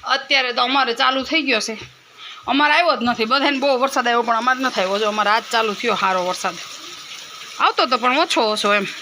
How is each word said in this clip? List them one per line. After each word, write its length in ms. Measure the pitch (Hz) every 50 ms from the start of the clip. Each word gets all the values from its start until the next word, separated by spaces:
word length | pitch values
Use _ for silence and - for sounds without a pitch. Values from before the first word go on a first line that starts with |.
અત્યારે 500 | - - 254 269 269 - 294 269 254 247
તો 100 | 240 226
અમારે 320 | 247 247 269 277 262 240 233
ચાલુ 280 | 233 269 254 262 269
થઈ 200 | 254 - 294 330
ગયો 180 | 285 262 240 214
છે. 180 | 208 - 220 208 - - - - _ - - - - - - - -
અમારે 280 | - 254 277 294 294 294
આવ્યો 220 | 320 349 330 285
જ 40 | 226
નથી. 220 | 233 240 233 - 226
બધાને 340 | 220 254 277 269 285 285 262
બહુ 200 | 254 285 269 240
વરસાદ 280 | 254 269 269 277 247
આવ્યો, 160 | 240 233 240
પણ 140 | 233 226 233
અમારે 240 | 226 233 254 269 254
નથી 200 | 262 254 - 214
આવ્યો. 180 | 190 185 196 208
જો 100 | 220 208
અમારે 220 | 208 214 208 202
આજ 120 | 214 233 220 -
ચાલુ 220 | - 226 226 220 202
થયો 220 | - - - 196
સારો 280 | 185 196 190 190 185 180
વરસાદ. 300 | 180 180 - - 190 175 - - - - - - - - - - - - - - - - - - - - -
આવતો 260 | 269 381 427 - 349
તો 120 | 254 262 240
પણ 200 | 226 247 254 285
ઓછો 220 | 339 339 - 311 240 214
ઓછો 240 | 214 214 - 208 202
એમ. 120 | 208 202 - - -